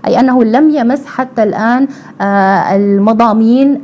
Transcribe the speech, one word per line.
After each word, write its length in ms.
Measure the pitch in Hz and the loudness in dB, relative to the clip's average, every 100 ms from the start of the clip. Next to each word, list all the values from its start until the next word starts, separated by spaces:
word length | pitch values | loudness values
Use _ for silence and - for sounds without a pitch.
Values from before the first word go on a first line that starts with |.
| - | -4
أي 140 | - | 0
أنه 240 | 262 254 | 2 2
لم 260 | 220 247 311 | 2 2 2
يمس 360 | 294 233 277 - | 2 -2 -4 -6
حتى 360 | - 254 233 | -8 -6 -2
الآن، 460 | 214 - 226 254 277 - - - | -2 -2 0 0 -2 -6 -16 -8
آه، 40 | 202 202 190 190 - 196 | -2 0 2 0 0 0
المضامين 1040 | 202 202 202 220 233 220 220 247 277 277 | 0 0 0 2 0 2 2 2 2 0